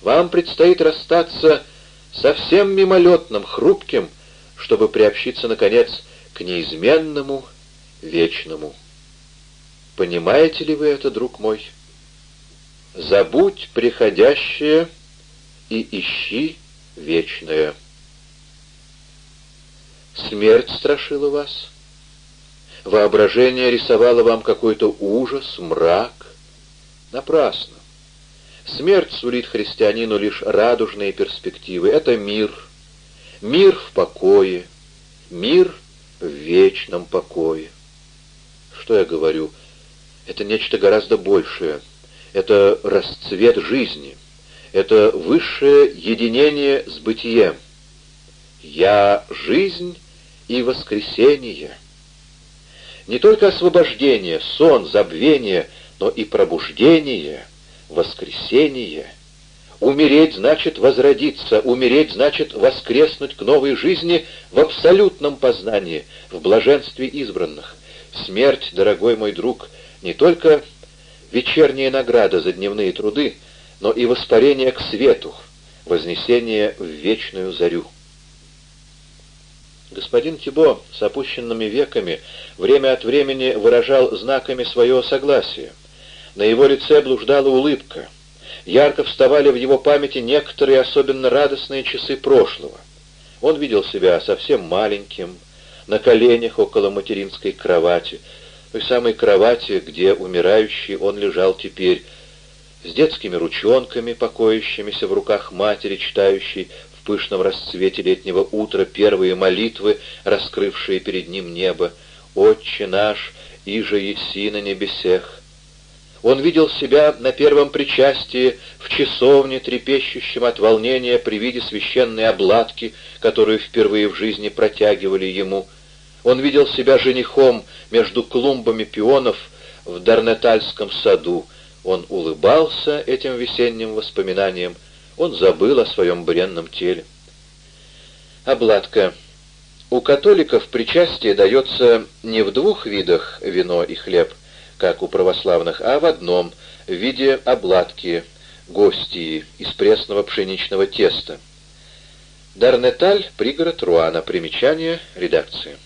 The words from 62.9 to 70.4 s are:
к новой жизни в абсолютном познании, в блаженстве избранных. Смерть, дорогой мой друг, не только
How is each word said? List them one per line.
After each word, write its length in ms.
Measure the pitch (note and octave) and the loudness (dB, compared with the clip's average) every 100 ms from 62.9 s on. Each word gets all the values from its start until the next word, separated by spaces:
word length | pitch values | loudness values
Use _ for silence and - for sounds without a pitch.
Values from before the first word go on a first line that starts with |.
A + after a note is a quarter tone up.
| A#2+ D#3 - C#3 - | 2 2 0 -12 -8
к 60 | |
новой 340 | G2+ D3 C3+ C3+ | 0 2 2 0
жизни 520 | D#3+ F3+ E3+ E3+ - - - | 0 -2 0 -2 -4 -20 -4
в 80 | - | 2
абсолютном 800 | D#3 - D#3+ F#3+ G3+ - C#3+ C#3 | 2 2 4 6 4 2 -6 0
познании, 680 | B2+ A2+ F#2+ G#2+ F#2 D#2+ - - - | 0 0 -2 -4 -4 -10 -10 -20 -16
в 100 | F2+ | -6
блаженстве 680 | D#2+ A2 A#2 C#3+ C#3+ - B2+ | 2 2 4 2 0 -10 -10
избранных. 680 | C#3 B2+ F#2 E2+ D2+ - - - - - - - | -8 -10 -6 -8 -8 -20 -20 -20 -20 -20 -16 -10
Смерть, 440 | F#2+ C3+ - - | 0 2 2 -4
дорогой 420 | F#2 G2 F#2+ G#2+ A2+ | -2 0 2 0 0
мой 160 | G#2+ | -2
друг, 380 | F#2 G#2 B2 - - - - | -4 -6 -6 -12 -20 -20 -14
не 100 | F#2 | -10
только 480 | E2 E3 E3+ | 0 2 4